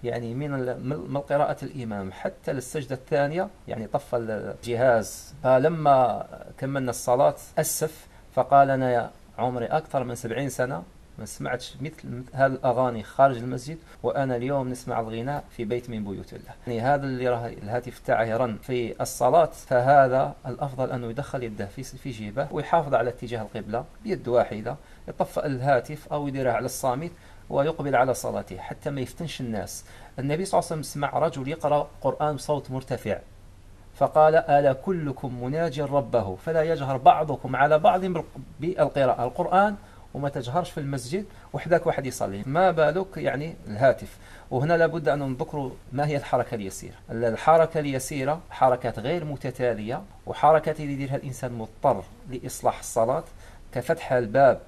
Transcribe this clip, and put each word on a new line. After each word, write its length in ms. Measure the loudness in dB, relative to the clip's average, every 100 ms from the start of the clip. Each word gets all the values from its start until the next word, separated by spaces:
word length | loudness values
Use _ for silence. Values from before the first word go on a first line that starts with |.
يعني، 300 | -4 -6 -6
من 200 | -6 -4
ال-، 300 | -4 -4 -4
من، 300 | -6 -6 -4
من 40 | -6
قراءة 400 | -2 0 2 -2
الإمام 480 | -8 -8 -8 -6 -8
حتى 420 | -8 -10 -8 -6
للسجدة 420 | -6 -6 -8 -6 -10
الثانية، 540 | -2 0 0 0 -4 -6 -10
يعني، 200 | -8 -4
طفى 280 | -6 -2 -4
الجهاز. 1200 | -2 -6 -6 -10 -4 2 4 4 2 -10 -16 -4
فلما 840 | 4 6 6 2 4 6 6 2 -6 -14 -16 -10
كملنا 320 | -6 -4 -2
الصلاة 460 | -4 0 4 4 2 -6 -2
أسف، 500 | -2 -2 -4 -6 -20 -20 -8
فقال: 360 | -2 6 8 8
"أنا 220 | 4 2
يا 200 | 2 0 -8 -20 -4
عمري 280 | -2 -2 0
أكثر 380 | -2 0 -4
من 120 | -4 -6
سبعين 340 | -6 -4 -4
سنة 340 | -2 -4 -4 -10 -20 -20 -16
ما 60 | -14
سمعتش 500 | -10 -6 -6 -8 -10
مثل، 260 | -10 -10 -12
مثل 180 | -12 -10
هالأغاني 680 | 0 0 2 0 2 0 -2
خارج 340 | -10 4 4 4
المسجد، 400 | -6 -8 -10 -14 -16 -6
وأنا 320 | -4 0 0 -2
اليوم 340 | -2 -2 -4
نسمع 300 | -6 -6 -4
الغناء 440 | -4 -6 -6 -6 -8
في 160 | -10 -4
بيت 240 | -4 -4
من 140 | -8
بيوت 300 | -6 -8 -10
الله". 180 | -16 -18 -14 -8
يعني، 140 | -2
هذا 240 | 2 2 0
اللي 240 | -2 -2
راه 180 | -2 -4
الهاتف 520 | -10 -6 -6 -6 -12
تاعه 240 | -2 0
يرن 340 | 2 0 0 -2
في 400 | -4 -2 -2 -4
الصلاة، 480 | -6 0 4 6 4 0 0
فهذا 680 | 2 6 8 8 4 0 -4 -10
الأفضل 440 | -6 -6 -4 -4
أنه 160 | -4 -6
يدخل 360 | -6 -6 -6
يده 220 | -8 -8 -10
في، 180 | -8
في 260 | -12 -12 -12
جيبه 380 | -10 -8 -6 -4
ويحافظ 420 | -4 2 2 4
على 160 | 2 0
اتجاه 320 | -4 -8 -8
القبلة 440 | -8 -10 -6 -6 -6 -12
بيد 240 | -6 -6 2
واحدة، 480 | 2 2 -2 -8 -10 -14 -20 -16
يطفئ 380 | -6 -4 -2 -4
الهاتف 640 | -2 2 2 2 -12 -6
أو 140 | -4 -4
يديره 240 | -2 0
على 140 | 0 -2
الصامت 460 | -4 -2 -2 -6 -12 -20 -20 -6
ويقبل 460 | 0 0 0 0 2
على 180 | 4
صلاته 440 | 2 -2 -6 -6 -12
حتى 320 | -12 -8 -6
ما 120 | -6
يفتنش 400 | -6 -8 -10 -6
الناس. 440 | -6 -6 -6 -10 -16 -20 -18 -6
النبي 260 | -2 -2 2
صلى 140 | 0
الله 120 | 0
عليه 80 | -6
وسلم 140 | -6
سمع 260 | -4 -2 0
رجل 280 | 0 -2 -8
يقرأ 420 | -4 0 0 0 -4
قرآن 340 | -4 0 -2 -2
بصوت 360 | -2 -4 -2
مرتفع، 480 | -8 -6 -6 -4 -6 -6 -20 -20 -20 -20 -20 -20 0
فقال: 400 | 2 6 6 6
"ألا 380 | 4 4 6
كلكم 720 | 2 0 -2 -2 -6 -8 -6
مناجٍ 360 | -4 -2 -2 -2
ربه، 560 | 0 0 2 0 0 -4
فلا 280 | -2 0
يجهر 340 | 2 0 0 4
بعضكم 580 | 6 6 4 -2 -2 2
على 240 | 6 8
بعض 260 | 6 4 2
بال-، 180 | -2 -4 -12 -18 -6
بالقراءة". 640 | -4 2 2 4 2 2
القرآن 520 | 0 -2 2 4 4 0 -12 -20 -14
وما 160 | -6 -4
تجهرش 420 | -4 -2 -2 -2
في 80 | -6
المسجد 460 | -4 -6 -4 -6 -6 -16 -10
وحدك 340 | -8 2 2 2
واحد 180 | -2 -4
يصلي، 380 | -4 -6 -4 -2
ما 260 | 4 4
بالك، 460 | 6 2 2 -4 -4
يعني، 380 | -2 -2 -6 -10 -10
الهاتف؟ 500 | 2 4 4 -2 -16 -20 -20 -4
وهنا 260 | -2 2 4
لابد 320 | 4 2 0
أن 100 | 0
نذكر 520 | -2 -4 -6 -4 -6 -8 -8
ما 160 | -2 0
هي 100 | 0
الحركة 380 | 0 0 0 -4
اليسيرة. 400 | -8 -10 -14 -16 -10
ال-، 140 | -2 0
الحركة 540 | 0 4 6 6 2
اليسيرة 600 | -2 -4 -4 -4 -2 -4 -6
حركات 500 | 2 2 4 0 -4
غير 260 | -2 -2 -4
متتالية، 760 | -6 -8 -2 -2 -2 -4 -6 -8 -18 -12
وحركات 540 | 2 6 6 4 -4
اللي 140 | -4
يديرها 220 | -4 -4 -4
الإنسان 360 | -6 -8 -8
مضطر 500 | -8 -10 0 2 2 -2 -16 -12
لإصلاح 500 | -10 -8 -2 -2 -2
الصلاة، 440 | -4 0 2 2 -4 -18 -20 -20 -10
كفتح 420 | -8 -2 -2 2
الباب 460 | 0 2 6 8 6